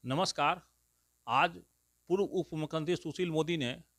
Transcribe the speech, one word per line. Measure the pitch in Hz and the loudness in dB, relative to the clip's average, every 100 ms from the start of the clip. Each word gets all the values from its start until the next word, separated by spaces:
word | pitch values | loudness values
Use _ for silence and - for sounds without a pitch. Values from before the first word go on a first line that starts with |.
नमस्कार। | 123 139 190 - 147 175 _ _ _ _ _ _ - | -4 -2 -2 0 0 0 _ _ _ _ _ _ 0
आज | 123 170 170 - _ _ _ - | 2 2 0 -20 _ _ _ -2
पूर्व | 190 | 0
उप | 196 190 160 156 | 2 0 -2 -4
मुख्यमंत्री | 151 160 156 180 | -2 -2 -2 -2
सुशील | 165 143 180 | -4 -4 0
मोदी | 156 156 170 | 0 0 0
ने | 123 151 - | -2 -4 -14